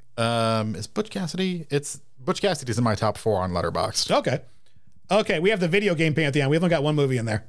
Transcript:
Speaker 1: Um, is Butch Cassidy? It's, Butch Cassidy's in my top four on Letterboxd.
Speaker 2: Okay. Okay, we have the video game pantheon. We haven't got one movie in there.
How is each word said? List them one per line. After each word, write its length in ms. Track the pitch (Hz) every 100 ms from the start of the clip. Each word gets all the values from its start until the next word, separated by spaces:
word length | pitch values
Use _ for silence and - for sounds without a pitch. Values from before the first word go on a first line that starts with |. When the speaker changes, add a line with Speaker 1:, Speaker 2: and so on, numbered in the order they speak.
| - -
Speaker 1:
Um, 560 | 113 117 113 113 110 101
is 100 | -
Butch 240 | - 208
Cassidy? 560 | 202 175 180 190 175 -
It's, 300 | 143 143 - - -
Butch 240 | 127 -
Cassidy's 340 | 196 160 123 113
in 80 |
my 100 | 120
top 220 | 101 110 -
four 240 | 113 98
on 120 | 92
Letterboxd. 580 | 87 85 85 - - - 220
Speaker 2:
Okay. 220 | - 139 - - - - - - -
Okay, 300 | 202 208 170
we 100 | 190
have 100 | 185
the 60 | 175
video 260 | 202 202
game 200 | 160 160
pantheon. 360 | 151 147 143 135
We 60 | 160
haven't 120 | 180
got 120 | 165
one 120 | 147
movie 220 | 151 139 123
in 80 |
there. 220 | 113 107